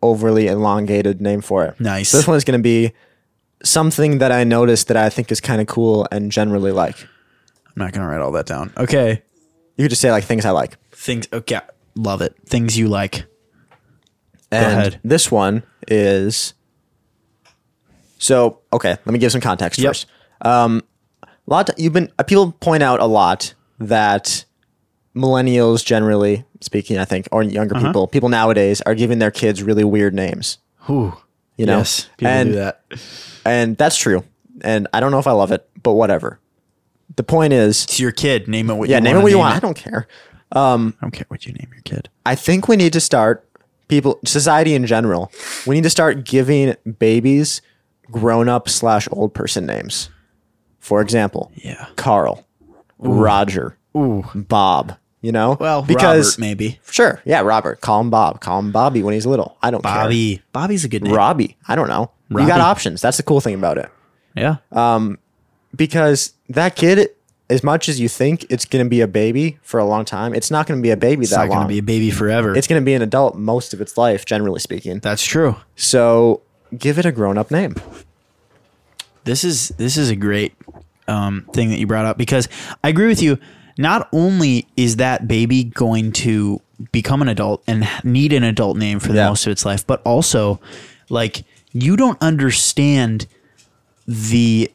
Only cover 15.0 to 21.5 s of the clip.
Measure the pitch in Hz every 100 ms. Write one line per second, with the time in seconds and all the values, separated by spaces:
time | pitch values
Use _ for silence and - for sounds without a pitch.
15 | 113 156 - 113 98 107 - _ - 110
16 | 101 98 98 107 - - _ _ _ _
17 | _ _ _ _ _ _ _ _ _ _
18 | _ _ - 131 120 - _ 117 92 87
19 | - 120 117 127 120 90 92 - 127 -
20 | - _ _ _ - 123 117 113 - _
21 | _ _ - _ -